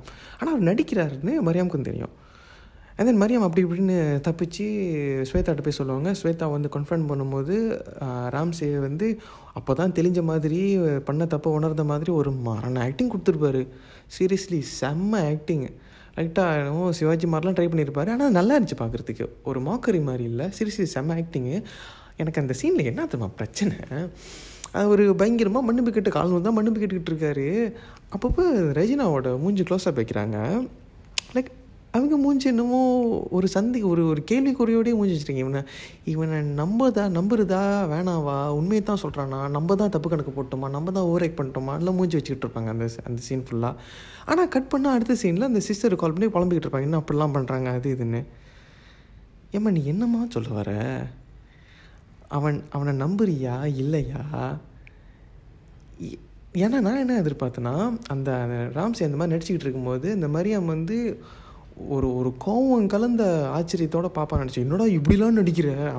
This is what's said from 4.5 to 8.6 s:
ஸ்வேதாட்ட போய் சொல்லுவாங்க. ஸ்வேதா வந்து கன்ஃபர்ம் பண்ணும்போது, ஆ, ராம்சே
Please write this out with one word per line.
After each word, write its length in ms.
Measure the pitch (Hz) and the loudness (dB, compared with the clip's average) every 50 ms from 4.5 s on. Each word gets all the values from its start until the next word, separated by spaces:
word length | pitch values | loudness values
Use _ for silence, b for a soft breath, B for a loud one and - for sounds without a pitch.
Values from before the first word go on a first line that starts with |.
| - - 208 214 214 208 190 175 160 147 143 139 135 135 131 131 | -4 -4 -6 -4 -4 -2 -2 -2 -2 -2 -2 -2 -2 -2 -2 0
ஸ்வேதாட்ட 300 | - 180 180 180 156 143 139 | 0 0 2 2 0 0 -2
போய் 80 | 147 | -2
சொல்லுவாங்க. 400 | 147 - 139 131 131 135 147 190 196 196 - | -2 -2 -2 -2 -2 -2 -2 -2 -2 0 0
ஸ்வேதா 280 | 165 165 170 170 156 | -2 -2 0 -2 -2
வந்து 180 | 147 147 147 143 - 143 | -2 -2 -2 -2 -4 -4
கன்ஃபர்ம் 380 | 147 - 170 165 156 147 143 139 | -4 -2 -2 -2 0 0 -2 -2
பண்ணும்போது, 640 | 135 135 135 135 135 156 190 220 226 226 - - - - - - 139 | -2 -2 -2 -2 -2 -2 -2 0 0 -2 -2 -4 -6 -10 -12 -10 -8
ஆ, 260 | 131 123 123 123 123 | -6 -6 -6 -6 -4
ராம்சே 500 | 131 143 160 175 165 165 | -4 -2 -2 -2 -2 -2